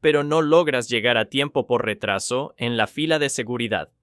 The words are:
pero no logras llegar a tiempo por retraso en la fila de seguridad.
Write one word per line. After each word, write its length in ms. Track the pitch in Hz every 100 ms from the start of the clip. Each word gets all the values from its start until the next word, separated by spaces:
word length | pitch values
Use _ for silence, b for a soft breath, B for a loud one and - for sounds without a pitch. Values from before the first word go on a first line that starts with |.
pero 240 | 156 147
no 180 | 147 156
logras 460 | 156 160 165 127 113
llegar 280 | 120 110 120
a 120 | 110
tiempo 380 | 131 143 139 123
por 180 | 120
retraso 680 | 110 101 104 98 - 123 147 -
en 200 | 120 117
la 100 | 107
fila 320 | - 156 156
de 100 | 143
seguridad. 640 | - 113 120 117 98 73 _